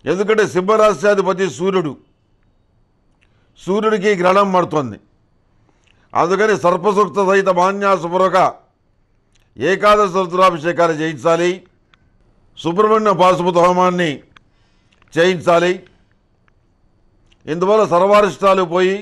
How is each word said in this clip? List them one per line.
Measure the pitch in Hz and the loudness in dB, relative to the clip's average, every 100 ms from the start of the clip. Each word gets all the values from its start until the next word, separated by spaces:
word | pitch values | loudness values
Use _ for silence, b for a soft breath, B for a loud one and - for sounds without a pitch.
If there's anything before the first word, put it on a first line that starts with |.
| - | -4
ఎందుకంటే | 180 202 214 185 | -4 0 0 0
సింహరాశ్యాధిపతి | 156 185 220 214 170 202 202 185 185 190 127 | -2 0 2 2 2 0 0 -2 -2 -4 -4
సూర్యుడు, | 190 185 156 123 _ _ _ _ _ _ _ _ _ _ _ _ _ _ _ _ | -4 -2 -4 -10 _ _ _ _ _ _ _ _ _ _ _ _ _ _ _ _
సూర్యుడికి | 165 202 214 214 202 190 | -4 -2 0 0 0 0
గ్రహణం | 180 196 202 185 | 2 2 2 0
పడుతుంది. | 165 151 127 101 _ _ _ _ _ _ _ _ _ _ _ | 0 -4 -6 -12 _ _ _ _ _ _ _ _ _ _ _
అందుకని | 113 165 185 214 185 | -2 0 0 0 0
సర్పసూక్త | 175 175 196 202 196 160 190 | 0 0 -2 0 -2 -2 0
సహిత | 196 185 180 | 0 0 0
మాన్యాసపూర్వక | 185 196 202 190 165 180 185 180 147 - _ _ _ _ _ _ _ _ _ - | 0 -2 -2 -2 -2 -2 0 2 0 -2 _ _ _ _ _ _ _ _ _ -6
ఏకాదశ | 139 190 208 208 202 180 | -4 0 2 2 2 -2
రుద్రాభిషేకాలు | 185 180 185 170 160 170 170 156 | -4 2 2 2 -4 0 0 0
చేయించాలి, | 160 151 151 165 175 190 _ _ _ _ _ _ _ _ _ - | -6 -4 -2 0 0 -4 _ _ _ _ _ _ _ _ _ -10
సుబ్రహ్మణ్య | 160 175 214 220 214 175 | -6 0 2 2 0 2
పాశుపత | 180 180 175 175 180 | 2 2 0 2 2
హోమాన్ని | 180 180 180 170 131 _ _ _ _ _ _ _ _ _ | 2 0 0 -4 -6 _ _ _ _ _ _ _ _ _
చేయించాలి. | 160 175 180 165 170 175 185 - _ _ _ _ _ _ _ _ _ _ _ _ _ _ _ - | 0 0 0 0 2 2 -4 -10 _ _ _ _ _ _ _ _ _ _ _ _ _ _ _ -10
ఇందువల్ల | 165 185 220 190 | -4 0 2 2
సర్వారిష్టాలు | 170 196 208 208 147 196 190 175 | 2 4 4 2 0 0 0 0
పోయి | 175 185 196 | 0 0 -2